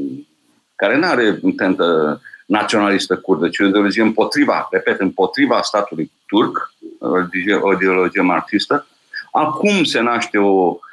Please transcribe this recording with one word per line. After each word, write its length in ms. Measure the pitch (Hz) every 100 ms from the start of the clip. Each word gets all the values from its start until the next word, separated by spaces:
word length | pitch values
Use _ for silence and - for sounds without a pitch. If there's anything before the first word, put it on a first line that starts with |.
| 69 65 - _ _ _ _ -
care 220 | 101 135
nu 100 | 180
are 320 | 127 110 -
intentă 800 | 92 90 95 85 85 80 76 71 - - -
naționalistă 720 | 104 101 110 101 95 - 90
kurdă, 320 | - - -
ci 100 | 87
o 60 | 101
ideologie 360 | 101 101 110
împotriva, 680 | 110 110 104 - 110 85 -
repet, 280 | 92 - 107
împotriva 600 | 95 - 92 - 135 110
statului 500 | - 104 101 80 78 _ -
turc, 480 | 101 - - - _ - -
o 80 | -
ideologie, 480 | 92 90 95 95 98
o 180 | 98
ideologie 480 | 92 95 92 90 95
marxistă. 680 | 90 82 - 104 - 143 - _ _ - -
Acum 520 | - 151 - 202 196
se 160 | 135 120
naște 380 | 117 117 - 107
o, 400 | 101 95 87 87 -